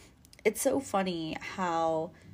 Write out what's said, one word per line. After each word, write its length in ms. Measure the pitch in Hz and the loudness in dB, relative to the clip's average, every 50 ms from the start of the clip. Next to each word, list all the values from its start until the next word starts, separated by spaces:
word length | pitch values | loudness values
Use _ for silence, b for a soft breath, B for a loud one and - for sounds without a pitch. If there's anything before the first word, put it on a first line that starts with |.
| B B B B - - - - - | B B B B -20 -20 -8 -2 0
it's 160 | 220 214 - | 0 2 2
so 180 | - 277 269 277 | 2 2 2 0
funny 600 | 269 - - 196 190 190 175 165 160 160 - - | 0 0 0 0 2 2 0 -2 -4 -4 -6 -6
how, 720 | - - - - 185 175 165 165 165 165 160 160 160 175 B B B B | -8 -8 -6 -2 0 0 2 2 2 2 2 2 0 -4 B B B B